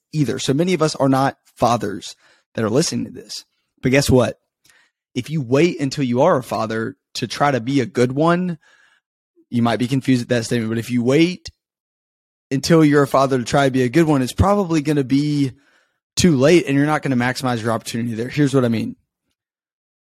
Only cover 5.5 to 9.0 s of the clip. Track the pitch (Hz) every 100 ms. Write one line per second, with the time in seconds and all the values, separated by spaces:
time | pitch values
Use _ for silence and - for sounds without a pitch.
5.5 | 135 175 - 139 139 131 120 160 156 117
6.5 | 107 110 113 113 - _ - 117 - 143
7.5 | 131 117 139 113 - 123 131 160 175 180
8.5 | 165 _ _ _ _